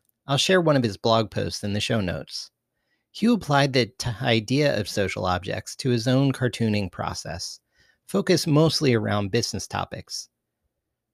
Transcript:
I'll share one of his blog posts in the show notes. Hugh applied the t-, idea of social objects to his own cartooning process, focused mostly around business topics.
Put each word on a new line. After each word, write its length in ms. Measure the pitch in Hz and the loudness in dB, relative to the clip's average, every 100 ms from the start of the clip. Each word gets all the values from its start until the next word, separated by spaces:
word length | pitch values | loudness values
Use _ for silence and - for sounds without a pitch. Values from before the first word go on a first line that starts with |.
| _ _ - | _ _ -4
I'll 100 | 139 | 0
share 240 | - 185 | 4 4
one 160 | 165 143 | 4 2
of 60 | |
his 140 | 117 95 | 2 0
blog 340 | 117 113 107 | 2 4 2
posts 320 | - 101 - | -2 -6 -6
in 120 | 104 | -4
the 60 | 101 | -4
show 200 | - 117 | -2 -2
notes. 500 | 92 80 - - - _ _ _ _ _ _ | -2 -4 -8 -12 -14 _ _ _ _ _ _
Hugh 220 | - 220 | -2 2
applied 380 | 233 151 143 139 | 2 2 2 4
the 140 | 131 113 | 2 0
t-, 240 | - - 101 | -2 -6 -4
idea 560 | 127 113 107 131 151 - | 2 2 2 2 2 0
of 100 | 101 | -2
social 380 | - 95 - 95 | -2 -2 -2 -2
objects 500 | 90 92 101 - - | -2 -2 -8 -8 -6
to 140 | 135 | -2
his 180 | 120 117 | 0 2
own 240 | 131 139 | 2 2
cartooning 580 | 127 127 - 113 104 95 | 0 -2 0 0 0 -2
process, 720 | - - - - 82 - - _ _ _ _ - | -6 -8 -8 -10 -10 -12 -14 _ _ _ _ -6
focused 420 | 160 - 175 - | -4 2 2 4
mostly 460 | 147 160 - 147 | 4 4 2 2
around 360 | 117 107 104 101 | 2 2 -2 0
business 380 | 117 113 98 - | -2 -2 -6 -6
topics. 600 | 98 92 - - - - _ _ _ _ _ _ _ _ | -6 -6 -10 -12 -14 -14 _ _ _ _ _ _ _ _